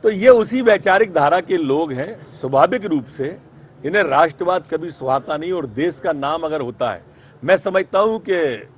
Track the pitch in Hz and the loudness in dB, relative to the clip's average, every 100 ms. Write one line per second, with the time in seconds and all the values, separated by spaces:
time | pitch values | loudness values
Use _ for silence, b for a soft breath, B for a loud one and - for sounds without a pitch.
0 | 226 208 233 247 214 247 233 202 196 190 | 0 4 6 6 4 0 2 2 4 2
1 | 220 165 143 175 160 180 147 139 160 127 | 2 2 2 2 0 -2 0 -2 -2 -6
2 | 160 220 - - 131 135 165 240 196 156 | -8 -12 -20 -12 -2 2 2 2 -2 -4
3 | 120 - 139 - - B B B 151 196 | -4 -10 -10 -10 -20 B B B -4 0
4 | 175 135 165 - 180 185 - 160 170 151 | 2 2 2 0 -2 -2 -2 -8 -8 -8
5 | 131 135 - 151 165 180 135 107 170 - | -2 -2 -2 -8 -4 -6 -6 -4 -4 -2
6 | 180 147 139 160 160 151 123 117 123 90 | -6 -4 -4 -4 -4 -4 -6 -4 -6 -6
7 | - b b b 135 190 202 190 190 190 | -14 b b b 0 0 2 -2 0 0
8 | 214 220 208 185 151 113 107 | 0 -2 -2 -2 -2 -4 -12